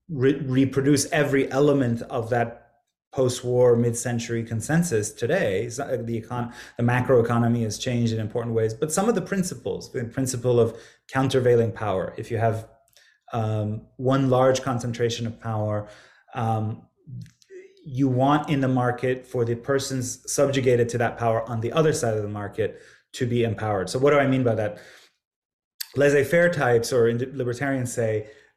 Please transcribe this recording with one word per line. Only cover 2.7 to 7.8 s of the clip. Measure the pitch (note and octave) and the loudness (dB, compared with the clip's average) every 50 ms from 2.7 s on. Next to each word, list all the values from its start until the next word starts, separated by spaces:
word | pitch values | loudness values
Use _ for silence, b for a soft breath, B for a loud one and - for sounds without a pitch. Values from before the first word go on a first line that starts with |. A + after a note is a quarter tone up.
| _ _ _ _ _ _ _ _ - | _ _ _ _ _ _ _ _ -2
post-war | - C3 B2+ B2 - - B2 B2 B2 B2 B2 A#2+ | 0 2 2 0 -2 -4 -2 2 4 6 6 6
mid-century | A#2 A#2+ A#2+ A#2 - - B2+ A#2+ A#2 A#2 - A#2 A#2 A2+ | 4 4 2 0 -2 -4 -4 -4 -4 -4 -4 -4 -6 -4
consensus | A2+ A#2 A2 A2 - D3+ E3 F3 - A#2 G#2+ G2+ - - | -4 -6 -6 -2 0 0 2 2 2 0 -2 -2 -4 -4
today. | - - A#2 D#3 F#3+ F#3+ A2 F#2+ F#2+ A#2 A#2+ | -4 -2 0 0 0 0 0 0 -2 -4 -4
So, | A2+ A#2 - | -6 -8 -6
uh, | - C3 A#2+ A#2 | -4 -4 -4 -4
the | A2+ A#2 A2+ | -4 -6 -6
econ-, | A2+ - B2+ A#2+ A#2+ A#2 B B B B B | -6 -6 -6 -6 -6 -8 B B B B B
the | - A#2+ | -2 0
macroeconomy | A#2+ A#2+ B2+ B2 B2 C3+ B2 A2+ - A#2+ A#2 A#2+ A#2 A#2+ A#2+ A#2 | 2 2 2 2 4 4 4 4 4 2 2 2 2 2 0 -2
has | A2 G2+ | -4 -4
changed | - | -6